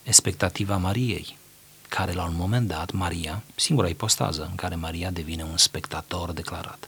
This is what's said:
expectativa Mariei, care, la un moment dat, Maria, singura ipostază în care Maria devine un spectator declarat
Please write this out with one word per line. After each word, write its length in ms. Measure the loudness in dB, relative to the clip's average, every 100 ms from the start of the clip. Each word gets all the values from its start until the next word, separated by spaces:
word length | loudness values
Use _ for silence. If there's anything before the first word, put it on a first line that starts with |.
expectativa 720 | 4 6 6 2 2 2 0 2
Mariei, 600 | 2 2 0 -2 -6 -16 -20 -20 -20 -20 -6
care, 240 | -2 0
la 120 | 0
un 100 | 0 0
moment 320 | 2 2 2
dat, 240 | -2 -2
Maria, 520 | -2 -2 -2 -4 -6 -6 -2
singura 320 | 2 4 4
ipostază 600 | 2 0 2 0 -2 -4
în 60 | -4
care 200 | -4 -4
Maria 360 | -4 -4 -4
devine 320 | -4 -4 -6
un 140 | -2 2
spectator 720 | 2 2 -6 -8 -6 -6 -4
declarat 460 | -6 -6 -8 -10 -14